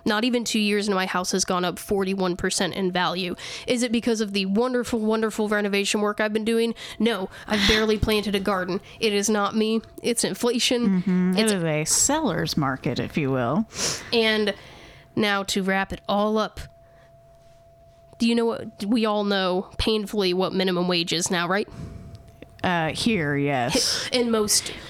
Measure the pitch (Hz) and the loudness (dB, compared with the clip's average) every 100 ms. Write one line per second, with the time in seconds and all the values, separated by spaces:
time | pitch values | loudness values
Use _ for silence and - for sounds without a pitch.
0 | - 214 247 240 220 226 208 208 208 190 | -2 0 0 0 0 0 2 2 0 0
1 | 185 180 180 190 - 180 180 - - 202 | 0 -2 -2 -2 0 0 -2 -4 -2 -2
2 | 190 196 185 175 185 - 190 - 190 180 | 0 0 -2 -2 -2 -2 -2 -2 -2 0
3 | 175 170 180 - - - - 247 240 226 | 0 -2 -4 -6 -10 -8 -2 0 0 0
4 | 247 220 214 202 190 196 254 247 233 233 | 0 0 0 -2 0 0 2 0 0 -2
5 | 214 220 220 208 214 208 208 202 202 208 | 0 0 0 -2 0 0 0 0 0 0
6 | 208 208 214 214 220 226 226 226 - - | 0 0 0 0 0 2 0 -2 -8 -2
7 | 220 208 185 - - 214 196 214 220 214 | 0 0 -4 -10 -4 2 4 4 4 2
8 | - 214 208 202 196 190 180 185 - - | 2 2 2 0 0 0 0 -4 -6 -2
9 | 220 202 202 208 202 220 220 220 - - | 0 2 2 2 2 2 2 0 -2 -6
10 | 160 233 185 185 240 240 - 247 226 190 | -2 0 0 0 0 2 2 2 2 2
11 | 180 185 180 190 220 196 165 151 156 - | 2 2 2 2 2 2 0 0 0 2
12 | - 294 302 165 160 - 135 131 - 120 | 2 2 0 0 -2 0 0 -2 -4 -4
13 | 110 - 139 131 120 156 220 - - - | -4 -2 0 0 0 0 -2 -4 -4 -6
14 | - 233 220 214 208 190 - - - - | -2 0 2 2 0 -2 -8 -20 -20 -20
15 | - - 208 202 196 208 190 190 190 180 | -8 -2 0 0 -2 -2 0 0 -2 -6
16 | - 202 208 214 202 - - - - - | -2 0 2 2 -2 -6 -16 -18 -20 -20
17 | - - - - - - - - - - | -20 -20 -20 -20 -20 -20 -20 -20 -20 -20
18 | - - 233 233 233 220 - - 202 240 | -20 -2 0 2 2 -2 -8 -8 0 2
19 | 220 208 202 202 185 180 - - - 220 | 2 0 2 2 2 0 -2 -2 0 0
20 | 196 214 190 180 185 185 190 180 175 180 | 0 0 2 2 0 2 2 2 2 2
21 | 170 160 170 180 170 190 - - - - | 0 0 0 0 0 0 -2 -8 -12 -14
22 | - - - - - - 180 175 160 - | -16 -18 -20 -20 -20 -4 0 0 0 0
23 | - 214 147 143 143 135 123 - - - | 0 2 2 0 2 0 2 2 0 -2
24 | - 247 240 220 208 - - - - | 0 0 2 2 2 0 0 -8 -4